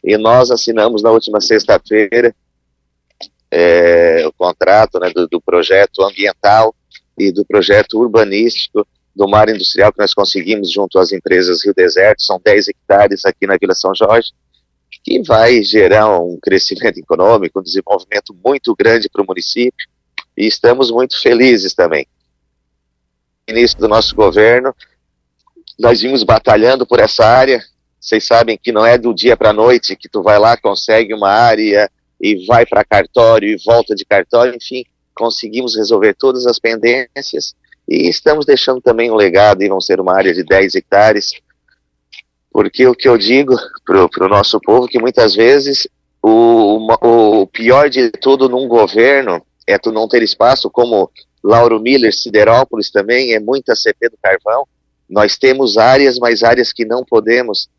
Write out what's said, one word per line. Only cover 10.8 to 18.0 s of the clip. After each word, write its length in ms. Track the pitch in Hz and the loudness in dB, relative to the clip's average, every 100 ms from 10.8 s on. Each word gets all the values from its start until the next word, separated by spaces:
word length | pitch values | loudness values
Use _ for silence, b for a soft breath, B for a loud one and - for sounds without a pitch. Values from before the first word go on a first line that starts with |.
| 98 95 | -2 0
às 140 | 87 | 0
empresas 520 | 95 85 90 90 85 | -4 -2 -2 0 -2
Rio 80 | 101 | -2
Deserto, 480 | 95 90 90 98 107 | 0 0 2 2 0
são 180 | - 92 | -2 -4
dez 240 | 107 104 101 | 0 0 0
hectares 560 | - _ 98 101 101 | -10 _ 2 2 0
aqui 220 | 98 - 98 | -4 -4 -4
na 100 | 95 | -2
Vila 180 | 95 | -2
São 200 | 92 95 | -2 -4
Jorge, 380 | 95 104 113 - _ _ _ _ _ _ - | -2 0 0 -2 _ _ _ _ _ _ -18
que 200 | - - | -6 -6
vai 400 | 208 110 117 123 | 0 2 4 2
gerar 560 | 101 107 95 104 107 95 | 0 0 2 4 2 0
um 180 | 87 87 | -4 -8
crescimento 580 | - 92 - 95 113 92 | -2 -2 -2 -6 -6 -8
econômico, 600 | 80 82 95 113 87 98 | -6 0 2 2 0 -8
um 40 | |
desenvolvimento 720 | 90 90 92 98 | -8 -10 -4 -6